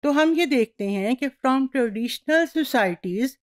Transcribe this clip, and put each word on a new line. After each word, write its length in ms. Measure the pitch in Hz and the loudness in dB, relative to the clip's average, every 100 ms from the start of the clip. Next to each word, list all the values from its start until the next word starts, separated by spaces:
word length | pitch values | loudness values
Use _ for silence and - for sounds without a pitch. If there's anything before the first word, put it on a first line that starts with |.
तो 100 | 285 | 2
हम 200 | 285 311 | 2 2
ये 120 | 320 339 | 2 2
देखते 420 | 262 220 _ 196 | 2 0 _ -4
हैं 280 | 202 196 247 | -2 -2 -2
कि 120 | 285 | -4
from 400 | - 262 262 269 269 | -4 0 0 0 -2
traditional 680 | 240 208 233 - - 320 330 | -2 -2 -6 -8 0 0 0
societies 840 | 311 294 - 196 175 185 185 262 - | -2 -2 0 0 -2 -6 -4 -4 -6